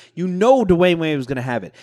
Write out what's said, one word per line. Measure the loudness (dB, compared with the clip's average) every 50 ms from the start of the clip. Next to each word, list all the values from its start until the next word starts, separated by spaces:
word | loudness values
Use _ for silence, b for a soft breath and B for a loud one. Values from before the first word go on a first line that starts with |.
| B B B
you | -8 -6
know | -6 -2 2 4 4 4 4 4
Dwayne | 2 2 4 4 2 2 0
Wade | -2 -2 -4
was | -4 -4
gonna | -6 -8 -6
have | -6 -4 -6 -6 -6
it. | -10 B B